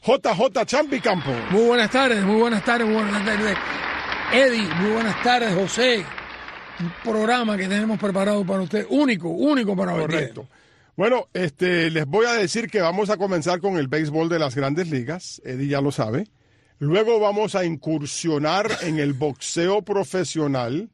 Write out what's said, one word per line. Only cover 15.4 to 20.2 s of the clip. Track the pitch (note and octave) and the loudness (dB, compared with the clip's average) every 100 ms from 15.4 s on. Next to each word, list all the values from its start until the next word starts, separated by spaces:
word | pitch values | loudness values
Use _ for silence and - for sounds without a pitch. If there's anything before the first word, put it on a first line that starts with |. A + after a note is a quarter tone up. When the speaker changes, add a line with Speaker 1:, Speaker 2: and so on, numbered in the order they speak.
Speaker 1:
Eddie | - B2+ C#3 | -10 -6 -2
ya | C#3 | 0
lo | C#3+ | 0
sabe. | C#3 A2 B2 G#3+ _ _ _ _ _ | 0 -2 -2 -6 _ _ _ _ _
Luego | D3 F3+ A3 A3+ | 0 2 4 4
vamos | G#3 G#3 G#3+ G3 | 2 2 0 0
a | F3 | -2
incursionar | D#3+ D#3 D#3 C#3+ - E3 D3+ D3+ F3+ G#3+ - | -2 -4 -4 -4 -6 -2 0 2 0 0 -2
en | E3+ D#3 | -4 0
el | C#3+ | 0
boxeo | C3+ D3 B2+ - - E3+ G3+ | 0 -2 -4 -8 -2 0 0
profesional | G3 G3+ F#3+ F#3 | 0 -2 -2 -2